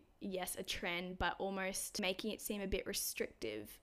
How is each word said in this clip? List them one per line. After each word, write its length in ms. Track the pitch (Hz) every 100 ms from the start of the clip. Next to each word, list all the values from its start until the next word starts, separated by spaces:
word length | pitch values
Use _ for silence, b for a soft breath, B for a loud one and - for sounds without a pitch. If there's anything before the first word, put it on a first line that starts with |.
| - -
yes, 340 | 202 190 - -
a 60 |
trend, 560 | 190 - 185 175 180 185
but 160 | 180 -
almost 600 | 196 196 190 190 - -
making 300 | 185 190 220
it 100 | -
seem 220 | - 208
a 40 | 190
bit 200 | 196 -
restrictive 840 | 202 - - 226 - 110 107 107 -